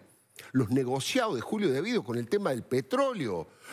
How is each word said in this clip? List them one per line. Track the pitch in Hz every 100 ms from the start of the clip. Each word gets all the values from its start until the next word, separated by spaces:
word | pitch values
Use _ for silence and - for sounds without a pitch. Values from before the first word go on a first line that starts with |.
| - _ _ - -
Los | 131 107
negociados | 135 123 135 - 254 220
de | 127
Julio | - 220 165
De | 131
Vido | 208 226
con | 120 117
el | 120
tema | 208 185
del | 120
petróleo. | - 131 135 247 269 226 120 87 113 - -